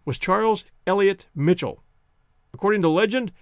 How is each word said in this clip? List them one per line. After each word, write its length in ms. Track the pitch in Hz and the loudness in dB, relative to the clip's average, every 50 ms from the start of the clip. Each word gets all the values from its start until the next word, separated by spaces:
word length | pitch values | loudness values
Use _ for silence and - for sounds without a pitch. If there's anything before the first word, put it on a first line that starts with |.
| - | -8
was 140 | - 131 - | -8 -8 -6
Charles 460 | - - 185 202 220 220 220 202 - _ _ _ - - | -2 -2 0 0 2 0 0 -2 -4 _ _ _ -4 -2
Elliott 400 | 185 202 202 196 196 190 - - - | 0 2 2 2 0 -2 -6 -12 -6
Mitchell. 480 | - 143 156 180 180 - 117 - - _ _ _ _ _ _ _ _ _ _ _ _ _ _ - | -2 2 2 2 0 -2 -6 -8 -10 _ _ _ _ _ _ _ _ _ _ _ _ _ _ -12
According 300 | 131 - 196 214 208 180 | -4 -2 0 0 2 2
to 60 | 165 | 2
legend, 440 | 156 170 214 214 202 262 247 196 - - | 2 2 2 2 0 -2 -4 -4 -8 -14